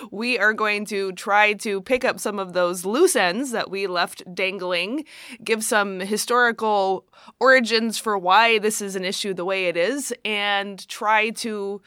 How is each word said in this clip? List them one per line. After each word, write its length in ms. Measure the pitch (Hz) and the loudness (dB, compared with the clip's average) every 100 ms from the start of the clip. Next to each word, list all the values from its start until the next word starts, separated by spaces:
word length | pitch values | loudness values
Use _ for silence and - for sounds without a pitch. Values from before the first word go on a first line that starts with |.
| 233 | -12
we 280 | 196 233 240 | -6 -4 2
are 140 | 208 | 2
going 320 | 214 214 208 208 | 2 -2 -2 -4
to 260 | 202 196 | -4 -4
try 400 | 185 - 202 208 208 | -6 2 4 4 2
to 260 | 220 196 | -4 -6
pick 240 | 185 254 247 | 0 0 0
up 140 | - | -2
some 200 | 226 202 | -4 -4
of 140 | 185 | -4
those 320 | 175 175 185 180 | 0 0 0 -2
loose 300 | 240 359 240 | 4 4 4
ends 360 | 185 196 277 | 2 0 -4
that 180 | 226 - | -4 -4
we 160 | 190 196 | -6 -4
left 380 | 175 214 - - | -2 -2 -4 -12
dangling, 720 | 180 190 190 180 175 185 285 302 - - 240 | -4 -4 -4 -4 -2 -2 -6 -10 -18 -20 -14
give 200 | - 220 | -4 -4
some 360 | 220 220 202 190 | 0 0 0 -4
historical 1040 | 196 214 - 240 240 226 220 208 190 185 - _ - _ | -4 -4 0 2 2 2 0 2 2 -2 -6 _ -20 _
origins 580 | 254 262 226 233 226 208 | 6 6 6 0 0 -4
for 200 | 226 202 | -2 -2
why 400 | 175 196 233 220 | 4 6 6 4
this 220 | 208 220 | 2 -2
is 140 | 202 190 | -4 -4
an 80 | |
issue 300 | 185 202 208 | -4 -4 -4
the 120 | 180 175 | -4 -2
way 200 | 190 180 | 0 0
it 100 | 170 | 2
is, 380 | 180 285 262 233 | 0 0 -4 -8
and 640 | 214 208 202 202 202 190 - | -4 -2 0 0 -2 -10 -14
try 420 | - 214 214 214 | -4 2 4 2
to 520 | 220 233 214 196 202 | -2 -6 -6 -6 -8